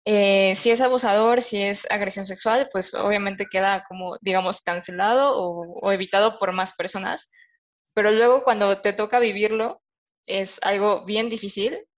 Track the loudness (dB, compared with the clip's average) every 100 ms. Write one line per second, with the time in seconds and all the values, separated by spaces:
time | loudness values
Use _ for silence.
0 | 0 4 6 6 4 2 2 4 4 2
1 | 2 4 4 2 0 -2 -2 -4 -4 -4
2 | -4 -6 -10 -4 0 0 0 -4 -6 -2
3 | 0 0 -2 -6 -4 0 0 0 -6 -12
4 | -10 -6 -2 0 0 -4 -6 -6 -6 -2
5 | 2 2 2 0 -4 -6 -10 -4 -2 -2
6 | 0 2 2 0 -4 -2 -4 -6 -8 -6
7 | -6 -8 -12 _ _ _ _ _ _ 0
8 | 2 4 4 4 2 2 2 2 0 -2
9 | 0 2 2 0 0 0 -4 -8 _ _
10 | _ _ -6 -6 -6 -4 -2 0 0 0
11 | -2 -4 -4 -6 -8 -4 -4 -6 -14